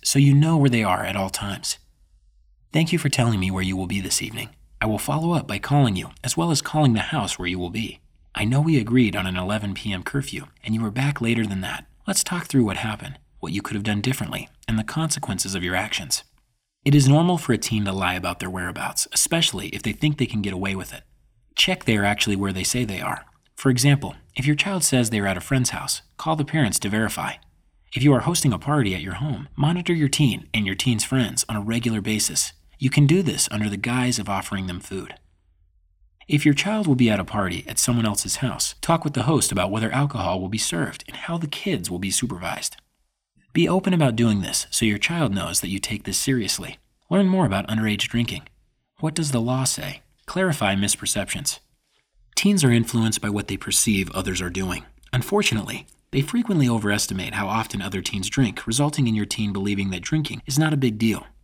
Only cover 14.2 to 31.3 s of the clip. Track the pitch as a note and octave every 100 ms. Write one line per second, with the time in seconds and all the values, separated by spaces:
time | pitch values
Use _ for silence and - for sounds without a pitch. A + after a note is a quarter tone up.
14.2 | F2+ - - _ - A2 G#2+ - D#3+ -
15.2 | - F#2 G2+ F#2+ F2 F2+ - - E2+ -
16.2 | - _ _ _ _ _ - D3 C3+ D3
17.2 | E3+ E3+ - A2 - A2 G2+ F#2+ F2+ F2+
18.2 | F2+ F2 F#2 F#2 F2+ E2+ - - - -
19.2 | - E3 E3 F#2 F#2 G2+ - G#2 D3+ D3
20.2 | B2+ A2 G2+ F#2+ G2 G2 F2+ - - _
21.2 | _ _ _ - - F#3 - G#2+ G2+ G#2
22.2 | - G2 G2 F#2+ F#2 B2 A#2 F#2 - -
23.2 | - _ _ - C#3 B2 C#3 C#3 - -
24.2 | - - C3+ D3 G3+ F#3+ - C3 A#2 A2
25.2 | G2+ F2+ - C3+ B2 - - - - -
26.2 | - D#3+ D3 D#3+ A#2 - G#2 G#2+ G#2+ -
27.2 | G#2+ - _ _ _ _ _ - C#3 B2+
28.2 | - F3 C#3+ F#2+ - D3+ G#2+ F#2 F#2+ F2+
29.2 | D3 A#2+ C#3+ - C#3+ F3 F3 E3+ C#3+ -
30.2 | C#3 F#2 - A2+ G2+ F#2+ B2+ A2 - C3
31.2 | A2